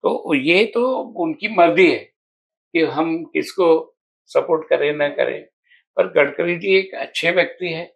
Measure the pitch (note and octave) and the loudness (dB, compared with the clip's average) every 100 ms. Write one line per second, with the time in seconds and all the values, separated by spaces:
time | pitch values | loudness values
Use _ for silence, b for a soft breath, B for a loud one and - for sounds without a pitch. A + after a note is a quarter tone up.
0 | F3 - - D3 C#3 F3 A3 A#3 B3+ C4 | -2 -4 -2 -2 0 0 0 -2 -2 -4
1 | - - E3 - G#3 F3+ E3+ D#3+ F3 A#2+ | -8 -8 -6 -6 -6 2 2 4 4 2
2 | - _ _ _ _ _ _ E3 D#3 C#3+ | -6 _ _ _ _ _ _ -2 -2 0
3 | E3 E3 E3 D#3 D#3 - E3+ D#3+ - _ | -2 -4 -4 -6 -6 0 4 4 2 _
4 | _ _ _ - - D#3+ - C#3 D3 D3 | _ _ _ -2 0 -2 2 0 2 0
5 | D3 C#3+ B2 D3 - _ b b b - | -2 0 -2 -2 -12 _ b b b -2
6 | F#2+ E3 C#3 - F3 F3 G3 F#3+ F#3+ - | 0 2 2 0 -4 -2 2 2 2 -8
7 | - - E3 F3+ E3+ - F3+ D#3+ E3+ | -8 -2 0 2 0 -2 -8 -8 -10